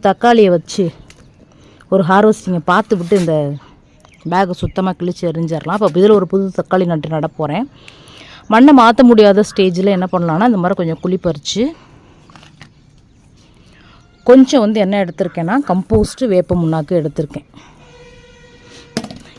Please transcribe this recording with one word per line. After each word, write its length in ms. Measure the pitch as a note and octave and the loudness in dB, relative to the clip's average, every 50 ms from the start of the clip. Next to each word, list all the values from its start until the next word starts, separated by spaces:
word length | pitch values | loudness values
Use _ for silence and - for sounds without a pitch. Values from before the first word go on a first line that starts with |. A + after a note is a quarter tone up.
| - | 0
தக்காளியை 440 | G3+ F#3+ - - A#3+ A#3+ A3+ G#3 F#3 F3 | 0 -2 0 2 2 4 4 4 4 2
வச்சு 300 | E3 - - - - F#3+ E3 - - - - - _ - _ _ _ _ _ _ _ _ - _ _ _ - F#3+ | 0 -2 -6 -6 -4 -4 -4 -6 -10 -20 -20 -20 _ -20 _ _ _ _ _ _ _ _ -20 _ _ _ -2 -2
ஒரு 100 | G3 F#3 E3 | 0 0 2
ஹார்வெஸ்டிங்கை 520 | F#3+ G3 G#3+ G#3+ G#3+ - - F#3 F3+ E3+ - - | 2 2 4 2 2 0 -4 -6 -6 -4 -2 -2
பார்த்து 280 | F3+ G#3 G#3+ - G#3+ F3+ | -2 -2 0 -2 -4 -4
விட்டு 160 | F3 E3+ G#3 F#3+ | -2 -2 -2 0
இந்த 140 | F3 D#3+ D#3 D3+ D3 C#3+ D3 C#3 - - _ _ _ _ _ _ _ _ _ _ - E3 | 0 0 -2 -2 -2 -4 -8 -10 -14 -20 _ _ _ _ _ _ _ _ _ _ -10 -4
பேக்கை 220 | F3 F#3 G3 F3 F3+ - | -2 -2 -2 -2 -4 -6
சுத்தமா 300 | - - - F#3+ F#3 F#3+ F3+ - | -8 -8 -6 -4 -4 -4 -4 -6
கிழிச்சு 240 | F3 F3+ F3 - F3+ E3+ | -6 -8 -8 -6 -6 -6
எறிஞ்சிடலாம். 480 | D#3 E3 E3 D#3 D#3+ D3+ - D#3 F#3 G#3 | -4 -4 -6 -6 -6 -8 -6 -6 -4 -2
அப்ப 200 | G#3+ F3+ D3+ F3 | -2 0 0 2
இதுல 140 | G3 G#3 G#3+ G3+ | 4 4 4 2
ஒரு 80 | F#3 E3 | 2 0
புது 140 | G3 G3 G3 F#3+ F3 - | -2 -2 -4 -4 -6 -6
தக்காளி 260 | E3 - F#3+ F#3 F#3 F3 | -6 -2 -2 -2 0 0
நட்டு 180 | E3+ D#3 D3 D#3 D#3+ | -2 -4 -6 -6 -6
நட 120 | D#3 D3+ D#3+ - - | -6 -6 -6 -6 -6
போறேன். 260 | D#3 C#3+ D3 G3 C4 C#4+ _ - - - - - - - - - - - - - - - G#3 | -6 -6 -4 -6 -6 -8 _ -20 -20 -20 -20 -20 -20 -20 -20 -20 -20 -20 -20 -16 -6 0 4
மண்ணை 200 | A3+ C4 D4 D4 C4 | 6 6 6 6 6
மாத்த 220 | A3+ A3+ A#3 - C4 A#3+ | 6 6 4 4 4 6
முடியாத 340 | A#3 G#3+ G#3+ G3+ G3 G3+ G#3 - | 6 6 6 4 4 2 0 -2
ஸ்டேஜில் 460 | - - F#3+ F#3 F3 F3+ F#3+ G3+ G3 F3+ | 0 -2 -2 0 0 0 -2 -2 -2 -2
என்ன 100 | F#3 F3+ - | -4 -4 -4
பண்ணலாம்னா, 340 | F3+ E3+ E3 D#3 E3+ A3 B3 | -4 -2 -2 -2 0 0 0
இந்த 100 | A3+ F#3+ E3+ | 0 0 0
மாதிரி 140 | F3+ F#3+ - | -2 -2 -4
கொஞ்சம் 200 | F3 E3 E3 - - | -4 -6 -6 -6 -6
குழி 140 | F3+ F#3 F3+ - | -4 -4 -4 -4
பறிச்சு 380 | F3 D#3+ C#3+ - - - F#3+ A#3+ D4+ E4 - - _ - - _ _ _ _ _ _ - - - - _ - - - _ _ _ _ _ _ _ _ _ _ _ _ _ _ _ _ _ _ _ _ _ _ _ _ - _ _ _ _ _ - - | -4 -6 -6 -8 -8 -6 -4 -4 -4 -6 -10 -20 _ -20 -20 _ _ _ _ _ _ -20 -20 -20 -20 _ -20 -20 -20 _ _ _ _ _ _ _ _ _ _ _ _ _ _ _ _ _ _ _ _ _ _ _ _ -20 _ _ _ _ _ 2 4
கொஞ்சம் 340 | B3 C4+ C4 C4 D4+ C4 G#3+ | 6 6 6 4 2 0 0
வந்து 140 | G#3+ A3 A3 G3 | 0 0 0 -2
என்ன 100 | F#3 G3+ G3+ F#3+ | 0 0 -2 -4
எடுத்திருக்கேன்னா, 540 | F3 E3 - G3 F3 - F3 E3 E3+ G#3+ C#4 C#4+ - | -4 -4 -6 -6 -6 -6 -6 -6 -4 -2 -4 -2 -2
கம்போஸ்ட், 520 | F3+ F#3+ - - A3 G#3+ G#3 - - - C4 A#3 F#3 | -4 -4 -2 -2 0 0 0 -2 -4 -6 -4 0 0
வேப்ப 220 | F3+ F3 - F3+ F3 | 0 0 0 -2 -2
முன்னாக்கு 380 | E3 D#3+ D#3+ D#3+ D3+ - F3+ E3+ | -2 -2 -2 -4 -4 -2 -2 -4
எடுத்திருக்கேன். 460 | D3 D3+ D3 - D#3 D3 - C#3+ - _ - - - - _ _ _ - A#4+ A#4+ B4 A#4+ A#4+ - A#4+ B4 B4 A#4+ A#4+ A#4+ A#4+ - - - - - - - - - - - - - - - - | -4 -4 -6 -8 -8 -8 -10 -14 -18 _ -20 -20 -20 -20 _ _ _ -20 -20 -20 -20 -20 -20 -20 -20 -20 -20 -20 -20 -20 -20 -20 -20 -20 -20 -20 -18 -12 -12 -10 -10 -12 -18 -20 -20 -20 -14